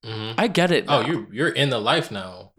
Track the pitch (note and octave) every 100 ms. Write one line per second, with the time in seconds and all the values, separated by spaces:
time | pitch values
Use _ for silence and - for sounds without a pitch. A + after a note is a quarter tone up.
0 | - - A2 A#2 A3+ E3+ F3 D#3 - C#3+
1 | A2+ E3+ - G#2+ D#3 - C#3 A#2+ G#2+ D#3+
2 | - G#2 F#2 F2+ -